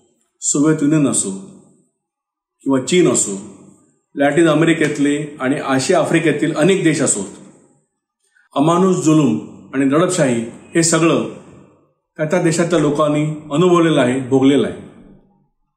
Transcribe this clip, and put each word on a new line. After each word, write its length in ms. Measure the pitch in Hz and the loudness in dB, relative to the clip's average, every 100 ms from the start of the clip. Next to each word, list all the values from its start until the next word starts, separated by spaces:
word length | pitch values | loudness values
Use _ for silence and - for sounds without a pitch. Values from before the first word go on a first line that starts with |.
| _ _ _ _ | _ _ _ _
सोव्हिएत 420 | - 147 156 151 | -4 0 2 2
युनियन 240 | 143 160 131 | 2 2 0
असो 240 | 107 98 95 - - _ _ _ _ _ _ _ _ _ _ | -2 -6 -8 -14 -20 _ _ _ _ _ _ _ _ _ _
किंवा 200 | - 135 | -2 -2
चीन 300 | 131 180 - | 2 2 2
असो, 240 | - 202 190 - - - _ _ _ _ - | 2 -2 -6 -12 -20 -20 _ _ _ _ -2
लॅटिन 340 | 143 156 165 | 0 2 2
अमेरिकेतले 880 | 151 160 156 147 143 143 147 147 - | 4 2 0 -2 -2 -2 -2 -6 -6
आणि 160 | 131 147 | -4 -4
आशिया 440 | 135 135 160 175 | -2 -2 0 0
आफ्रिकेतील 560 | 139 160 156 - 156 151 | 0 0 0 -2 -2 0
अनेक 280 | 170 180 | 2 2
देश 180 | 160 127 | 0 0
असोत, 240 | 120 104 92 - - - _ _ _ _ _ _ _ _ _ 139 | -2 -4 -8 -14 -20 -20 _ _ _ _ _ _ _ _ _ -2
अमानुष 400 | 156 175 185 165 | 0 2 2 0
जुलूम 440 | 156 156 131 - - - - | 2 2 2 0 -6 -18 -10
आणि 120 | 135 135 | -4 0
दडपशाही 560 | 151 - - 135 117 113 - - 170 | 2 0 0 0 -2 -6 -12 -6 -2
हे 80 | |
सगळं 460 | 160 160 165 127 107 - - - - _ _ _ _ - | 0 2 2 0 -4 -10 -20 -20 -20 _ _ _ _ -8
त्या 80 | 151 | -4
त्या 160 | 180 | 0
देशातल्या 380 | 165 165 165 175 | 0 0 0 0
लोकांनी 460 | 147 151 151 151 151 151 - | 0 0 0 0 -2 -6 -4
अनुभवलेलं 500 | 147 180 175 165 143 | 0 4 4 2 2
आहे, 180 | 123 131 | 0 -2
भोगलेलं 480 | 123 131 135 139 101 | 0 2 4 2 0
आहे. 140 | - - - - - _ _ _ _ _ | -6 -18 -20 -20 -20 _ _ _ _ _